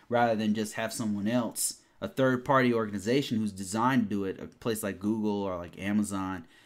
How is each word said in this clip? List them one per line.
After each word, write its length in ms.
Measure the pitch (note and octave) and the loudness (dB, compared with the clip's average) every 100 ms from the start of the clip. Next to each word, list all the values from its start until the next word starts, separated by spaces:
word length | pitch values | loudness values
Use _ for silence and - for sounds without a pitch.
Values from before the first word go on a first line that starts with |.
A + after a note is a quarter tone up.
| - | -2
rather 260 | A#2+ A#2+ | 2 4
than 200 | A2 G#2+ | 2 2
just 200 | G#2+ G#2+ | 0 -2
have 180 | - A2 | -4 -6
someone 360 | - A2 G2+ G#2 | -4 -4 -2 0
else, 460 | B2 G#2+ - - - _ - | 0 -2 -2 -4 -6 _ -10
a 80 | G2+ | -6
third 360 | - C3 B2+ | 0 2 2
party 300 | C3+ C3+ B2+ | 4 4 6
organization 640 | A#2 G#2+ G2+ G2+ C#3 C#3 A2 | 4 0 -2 0 0 2 0
who's 140 | G#2+ | -2
designed 500 | F#2+ F#2 A2 B2 C3 | -4 -4 0 2 4
to 60 | G2 | 2
do 160 | G2+ | 0
it, 160 | F#2+ - | -2 -4
a 60 | - | -10
place 360 | - B2 G#2+ | -6 -4 -2
like 160 | G2+ F#2 | -4 -2
Google 440 | G#2 A2 G#2+ G2+ | -2 0 0 0
or 140 | G2 F2 | -2 -4
like 240 | F2 E2 | -8 -6
Amazon, 640 | G2 G#2 G#2 G2 F#2 F#2 E2+ - | 0 0 0 -2 -4 -6 -10 -20